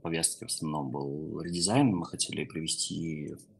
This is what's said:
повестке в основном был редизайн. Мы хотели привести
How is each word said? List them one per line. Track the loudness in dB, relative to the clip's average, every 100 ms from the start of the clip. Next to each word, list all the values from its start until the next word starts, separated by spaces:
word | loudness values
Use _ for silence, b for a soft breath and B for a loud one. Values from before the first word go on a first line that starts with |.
повестке | -2 2 2 0 -4
в |
основном | -4 -2 -2 -2
был | -2 -4 -4 -4 -6
редизайн. | -4 0 4 6 6
Мы | 6 0
хотели | -2 -2 -2 -4
привести | -4 -2 -2 -2 -2 -2 -4 -6 -8 -14 -20